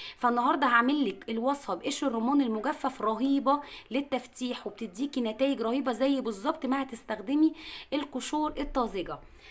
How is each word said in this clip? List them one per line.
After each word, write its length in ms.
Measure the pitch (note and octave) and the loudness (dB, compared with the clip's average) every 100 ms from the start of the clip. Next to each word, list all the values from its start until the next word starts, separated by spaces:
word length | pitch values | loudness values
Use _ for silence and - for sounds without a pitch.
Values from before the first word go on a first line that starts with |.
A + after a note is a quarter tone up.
| - - | -14 0
فالنهارده 500 | A#3+ A#3+ B3 D#4+ C4 | 2 2 2 4 4
هعمل 420 | A#3 B3 D4 A#3+ | 6 6 4 2
لك 200 | - - | -2 -4
الوصفه 440 | A3+ A#3+ C#4 - | -2 0 0 0
بقشر 340 | F3+ - C#4 C#4+ | -2 -2 0 0
الرمان 340 | A3+ A3+ C#4+ | 0 2 4
المجفف، 600 | B3+ A3 A3 - C4+ B3+ | 4 0 -2 -2 -2 -2
رهيبه 600 | G#3+ G#3+ C4+ C#4 A#3 C#4+ C#4+ - - | -2 0 2 2 4 2 0 -16 -4
للتفتيح 760 | A#3+ C#4+ B3+ - - B3 A#3+ G#3 | -4 -2 -4 -4 -6 -4 -4 -8
وبتديكي 540 | - A3+ F#3 C#4+ C4+ | -8 -8 -4 -4 -2
نتائج 400 | A3+ A3 C4+ C#4 | -2 0 0 2
رهيبه 300 | A3+ C4 C4 | 0 0 0
زي 300 | A3 C4 C#4 | 0 2 2
بالظبط 440 | G#3+ G3+ A#3+ D#4 B3+ | 0 -2 -2 -2 0
ما 180 | C4+ | -2
هتستخدمي 720 | C4+ A#3 - G#3+ G3 D4 D#4 D#4 - - - | -2 -6 -6 -6 0 4 4 2 -14 -14 -4
القشور 600 | D4 C#4+ B3+ - D4+ D4+ D4 | -4 -4 -6 -2 -2 -2 -2
الطازجه. 640 | C#4+ C4+ A3+ G3 E3 D3 - - - | -4 0 0 -2 -6 -8 -14 -20 -20